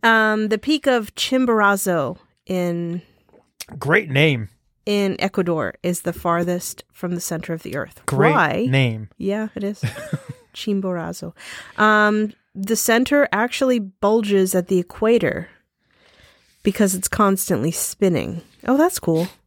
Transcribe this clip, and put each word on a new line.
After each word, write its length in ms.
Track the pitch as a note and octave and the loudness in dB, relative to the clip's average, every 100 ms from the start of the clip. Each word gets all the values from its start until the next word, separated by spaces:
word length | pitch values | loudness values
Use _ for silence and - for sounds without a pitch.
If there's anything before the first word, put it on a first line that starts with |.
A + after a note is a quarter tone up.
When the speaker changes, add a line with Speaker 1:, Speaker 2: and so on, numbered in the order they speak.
Speaker 1:
Um, 460 | F3 A3+ A3 G#3+ G#3+ | 4 4 4 0 0
the 80 | G#3+ | -2
peak 280 | - D4+ C#4 | 0 0 2
of 280 | B3 G#3 | 0 -2
Chimborazo 1000 | - - C4 B3+ A3 G3+ G3 G3 E3+ C3+ F3 _ _ - | -8 -2 0 2 2 2 2 0 -2 -2 -8 _ _ -6
in 560 | F#3 F3 E3+ E3+ F3 - _ _ _ _ _ - D3+ | -4 -2 -4 -6 -8 -10 _ _ _ _ _ -18 -8
Speaker 2:
Great 300 | C3+ F3+ F#3 | 0 0 2
name. 400 | C3+ D#3 B2+ G#2+ _ _ _ - | 2 4 2 -4 _ _ _ -4
Speaker 1:
in 300 | G#3 G3 - | 0 0 0
Ecuador 540 | G3 - F3 D#3+ G#2 - | -2 -2 -2 -2 -4 -4
is 200 | F3+ F3 | -4 -4
the 100 | - | -4
farthest 720 | E3+ F3+ E3+ F3+ F3+ - - - | -4 -2 0 0 -4 -6 -14 -20
from 220 | _ F3+ | _ -6
the 60 | F3 | -6
center 320 | - E3 E3+ | -6 -8 -8
of 100 | E3 | -10
the 140 | - C#3+ | -8 -10
earth. 240 | - - - | -10 -10 -4
Speaker 2:
Great 260 | C3+ D#3 | 4 4
Speaker 1:
Why? 340 | G#3 D#3+ F3 C3 | 4 2 0 2
Speaker 2:
name. 420 | C3+ B2+ A2 G#2+ _ | 2 2 -2 -10 _
Speaker 1:
Yeah, 300 | G3 G3+ A3 | -4 -4 -6
it 80 | - | -6
is. 200 | G3+ G#3 A#2 - D5+ - | -8 -6 -8 -8 -8 -10
Speaker 2:
<laughs> 340 | - - _ | -10 -20 _
Speaker 1:
Chimborazo. 800 | - - G3+ F#3+ F3+ E3 E3+ E3+ - - - - - | -10 -4 -2 -2 -4 -6 -10 -12 -14 -18 -18 -16 0
Um, 560 | G#3+ G#3+ G#3 G#3+ G#3+ - _ | 4 6 4 2 -2 -6 _
the 220 | - G3 A3 | -10 -4 -2
center 520 | - A3+ B3+ C#4+ C#4+ | 2 2 4 2 2
actually 480 | G3 A#3+ - C4 A#3+ | 0 -2 0 2 2
bulges 760 | G3 _ G3+ A3 G#3 G3 F#3 | -2 _ 2 2 2 2 2
at 140 | F#3 F3+ | 0 0
the 100 | F#3 | 0
equator 680 | F3 - A3 A#3 D#3 - F3 _ _ _ _ _ _ _ _ _ _ _ | -2 -2 2 2 2 -4 -10 _ _ _ _ _ _ _ _ _ _ _
because 320 | - G3 G3+ | -4 2 0
it's 140 | F#3 - | 0 -6
constantly 600 | - G#3 F#3+ - E3 C3+ | 2 2 2 -2 -2 -2
spinning. 720 | E3 - - G3 E3 - E3+ - _ - | -4 -8 0 0 0 -4 -8 -14 _ -2
Oh, 120 | C4+ | 2
that's 200 | E4+ - | 2 0
cool. 300 | - D#3+ F3+ - | -2 0 -2 -8